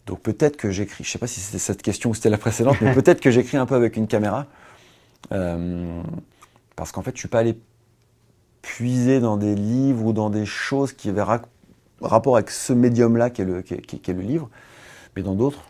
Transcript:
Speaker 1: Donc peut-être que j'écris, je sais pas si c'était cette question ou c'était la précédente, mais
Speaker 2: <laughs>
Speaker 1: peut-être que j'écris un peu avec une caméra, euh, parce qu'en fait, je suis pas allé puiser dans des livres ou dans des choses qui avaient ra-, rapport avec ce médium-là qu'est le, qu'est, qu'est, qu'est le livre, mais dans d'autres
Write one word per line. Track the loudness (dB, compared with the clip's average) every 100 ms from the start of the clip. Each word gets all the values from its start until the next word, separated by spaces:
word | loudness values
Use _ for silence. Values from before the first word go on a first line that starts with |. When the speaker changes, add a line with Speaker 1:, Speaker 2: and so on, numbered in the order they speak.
| -12
Speaker 1:
Donc | -8
peut-être | -6 0 0 0
que | -4
j'écris, | -4 -6 -8
je | -10
sais | -8
pas | -8
si | -8
c'était | -10 -6
cette | -6 -4
question | -4 -2 -2
ou |
c'était | 0 2
la | 2
précédente, | 0 2 2 4
mais | 4
Speaker 2:
<laughs> |
Speaker 1:
peut-être | 6 6 6
que | 6
j'écris | 4 2 0
un | 0
peu |
avec | 2 2 0
une | -2
caméra, | 0 0 -4 -8 -16 -20 -20 _ _ _ _ -8
euh, | -4 -4 -4 -6 -6 -8 -8 -10 -12 -14 _ _ _ _ -14
parce | -10
qu'en | -10
fait, | -10 -10
je |
suis | -2
pas | 0
allé | 0 -2 _ _ _ _ _ _ _ _ _ _
puiser | -16 -6 -2 2 4 4
dans | 2 0
des | 0 -2
livres | 0 0 0 2 0
ou |
dans | 0 0
des | -2 -4
choses | -6 -4 -2 -2
qui | -4 -4
avaient | -2
ra-, | 0 0 -4 _ _ _ _ _
rapport | 0 2 4 2
avec | 2
ce | -4 0
médium-là | 4 4 4 4 4 0
qu'est | -2
le, | -4 -4
qu'est, | -6 -10
qu'est, | -10 -10
qu'est | -8
le | -6
livre, | -4 -4 -6 -14 -20 -20 -20 -20 -14 -8
mais |
dans | -4 0
d'autres | -2 -2 -12